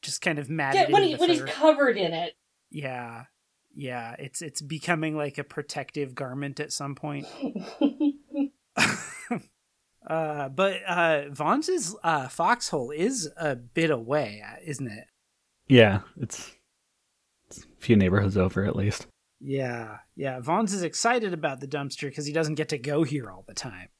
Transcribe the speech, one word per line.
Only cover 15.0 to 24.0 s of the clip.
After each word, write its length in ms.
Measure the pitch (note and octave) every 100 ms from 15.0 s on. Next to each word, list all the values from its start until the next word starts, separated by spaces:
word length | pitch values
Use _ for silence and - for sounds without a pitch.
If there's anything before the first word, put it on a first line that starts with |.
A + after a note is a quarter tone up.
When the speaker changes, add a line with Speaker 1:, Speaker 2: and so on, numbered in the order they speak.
| - _ _ _ _ _ _
Speaker 3:
Yeah, 320 | C3 A2 G2 - -
it's, 320 | A2+ - - - _ _ _ _ _ _ _ _ _
it's 120 | -
a 80 | - _
few 160 | - A2
neighborhoods 400 | F#2 F#2+ G2+ G2
over 300 | F#2 F#2 G2
at 100 | -
least. 320 | G2+ - - _ _ _
Speaker 1:
Yeah, 600 | C#3 C3+ B2+ A#2+ A2 G#2+ _ -
yeah. 240 | C#3 B2+
Vaughn's 320 | B2 F3 A3
is 100 | G3
excited 500 | E3+ - A#3 B3 G#3+
about 280 | F3 D3+ C3
the 80 | C3+
dumpster 440 | C#3+ C#3 - C#3+
'cause 120 | C#3 D3
he 80 |
doesn't 220 | D3+ D#3 D3+
get 120 | D3+
to 80 | C#3+
go 260 | B2 D3
here 280 | D#3 C#3+ A2
all 140 | F#2 -
the 60 |
time. 340 | G#2 B2+ F2+ F#2 _